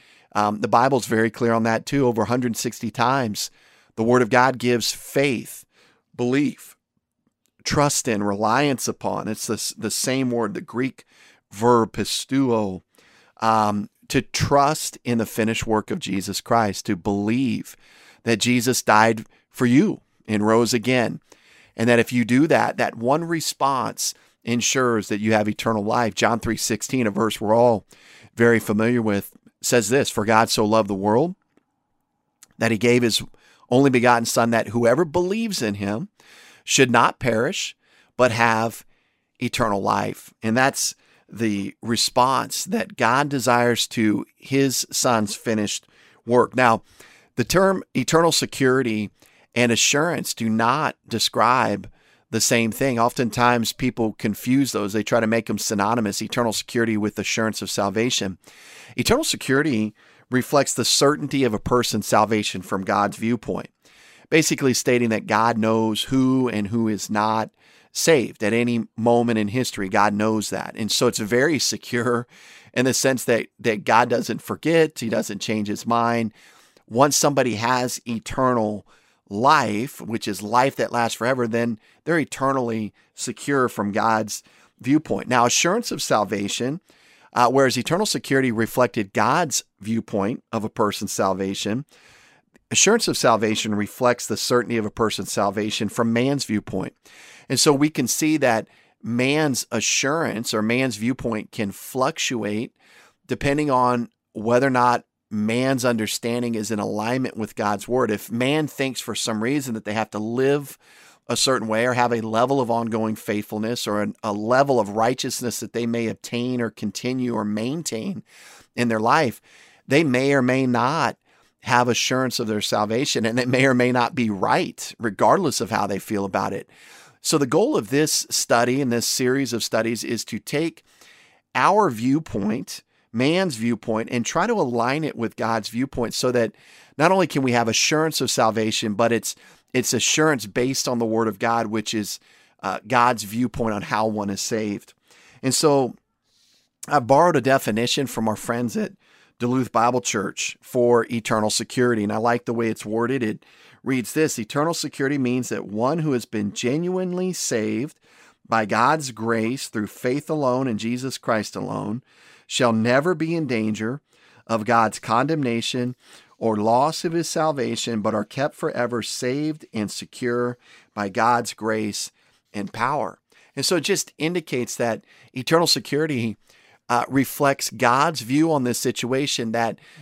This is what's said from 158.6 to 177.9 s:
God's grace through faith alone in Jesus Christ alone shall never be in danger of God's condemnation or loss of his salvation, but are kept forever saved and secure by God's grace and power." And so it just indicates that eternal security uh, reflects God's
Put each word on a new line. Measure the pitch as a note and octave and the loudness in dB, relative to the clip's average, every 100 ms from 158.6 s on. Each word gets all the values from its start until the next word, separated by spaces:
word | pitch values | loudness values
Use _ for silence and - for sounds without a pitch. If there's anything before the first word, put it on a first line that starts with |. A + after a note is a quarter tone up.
God's | G#2 A2 B2+ D#3+ C3+ | 0 2 2 2 -2
grace | G#2+ A2+ A2+ A2 C3+ - | -6 -2 0 -2 -4 -6
through | A2 G2+ | -6 -6
faith | - B2 C#3+ - | -4 -4 -2 -2
alone | D#3 C3 B2+ C3+ | -2 0 0 -2
in | G#2 | -2
Jesus | A2+ B2 C3 - | -4 -4 -6 -8
Christ | - A2+ G#2 G2 | -2 -2 -2 -8
alone | G2+ G#2+ G#2 A#2+ - _ - - - | -6 -6 -6 -8 -12 _ -20 -20 -8
shall | - A#2+ | 0 2
never | A2+ A#2 C3 E3 | 2 2 2 0
be | D#3+ D#3+ | -2 -2
in | E3 C#3+ | -4 -2
danger | A#2 A2 G#2 A2 C#3+ _ _ _ _ - | -2 -2 -4 -6 -8 _ _ _ _ -6
of | A2+ | -4
God's | G#2+ A#2 A2 - | 2 2 2 -2
condemnation | - A2+ C#3+ D#3+ B2+ A#2 - B2+ B2 A#2+ _ - _ - | -2 0 0 -2 -2 -2 -4 -4 -6 -8 _ -20 _ -4
or | A2+ G#2 | -2 0
loss | G#2+ A#2+ D3+ D#3 | 2 4 2 -2
of | F3 | -4
his | E3+ D#3 | -4 -2
salvation, | E3 D#3 C#3 A#2 A2+ - A2+ | -2 0 0 -2 -4 -4 -2
but | G#2+ | 0
are | G#2+ | -2
kept | G#2 C3+ C#3+ | -4 -4 -4
forever | - D#3+ - A#2+ A#2+ | -4 -6 -4 -4 -4
saved | G2+ - B2 C#3 D3+ D#3 - | -6 -6 -4 -2 -4 -6 -10
and | A2+ G2+ | -6 -6
secure | - F#2+ - B2 A#2+ B2 B2 _ - _ | -8 -14 -6 -2 -2 -2 -6 _ -20 _
by | G#2+ G2+ | -8 -4
God's | G#2 A2+ A#2+ A2+ | 0 2 2 0
grace | - G#2+ A2 G#2+ - - _ _ _ _ | -6 -4 -2 -2 -6 -10 _ _ _ _
and | G#2 G2+ | -10 -8
power." | G#2+ B2 D3 G2+ - _ _ _ - | -4 -2 -2 -6 -10 _ _ _ -6
And | C3+ | 0
so | F3 | 0
it | |
just | C#3+ F#3 - - | 0 -2 -4 -6
indicates | D#3 F3+ D#3 B2+ A#2 - | -4 -4 -4 -6 -4 -4
that | A#2 G#2+ - _ _ | -4 -4 -10 _ _
eternal | B2+ B2 E3 E3 | -10 0 2 2
security | - - C#3+ D#3+ B2+ A2+ G2+ _ _ _ _ - | 0 -2 -2 -2 -2 -4 -6 _ _ _ _ -2
uh, | A#2+ - | -2 0
reflects | C3+ B2 - C#3+ C#3 - | 0 0 0 0 0 -4
God's | A#2 A#2+ | 0 2